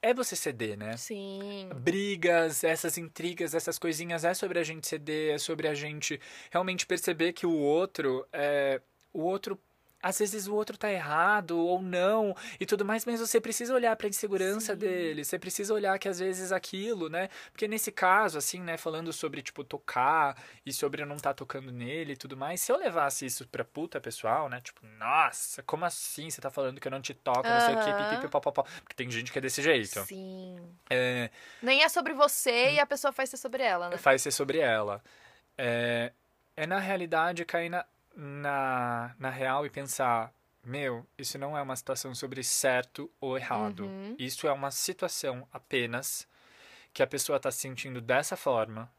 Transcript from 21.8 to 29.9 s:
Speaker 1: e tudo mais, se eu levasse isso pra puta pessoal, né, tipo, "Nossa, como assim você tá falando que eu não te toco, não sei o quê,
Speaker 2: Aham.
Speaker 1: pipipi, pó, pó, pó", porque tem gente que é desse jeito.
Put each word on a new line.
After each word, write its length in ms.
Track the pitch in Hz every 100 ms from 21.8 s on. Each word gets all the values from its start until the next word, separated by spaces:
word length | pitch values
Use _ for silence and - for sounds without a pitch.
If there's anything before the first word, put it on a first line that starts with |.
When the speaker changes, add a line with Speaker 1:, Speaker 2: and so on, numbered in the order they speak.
| 120 156 156
Speaker 1:
e 40 | 139
tudo 180 | 135 135
mais, 240 | 139 175
se 100 | -
eu 60 | 277
levasse 480 | 330 165 143 -
isso 240 | 135 - 127
pra 160 | -
puta 340 | 117 - 170 147
pessoal, 480 | - - 110 127 147
né, 100 | 123
tipo, 240 | - - 110 110
"Nossa, 640 | 110 156 143 - - -
como 240 | - 156 175
assim 420 | - - - 160
você 100 | -
tá 120 | 139
falando 280 | 135 135 135
que 80 | 139
eu 60 |
não 80 | 135
te 140 | 127
toco, 340 | - - 127 226
não 120 | 240
sei 140 | 233
o 40 | 226
quê, 120 | 214
Speaker 2:
Aham. 60 | 208 208
Speaker 1:
pipipi, 180 | 226 269
pó, 120 | 143
pó, 120 | 147
pó", 100 | 139 - -
porque 120 | -
tem 160 | - 123
gente 220 | 117 123
que 60 | -
é 20 |
desse 220 | 127 135
jeito. 420 | 143 143 104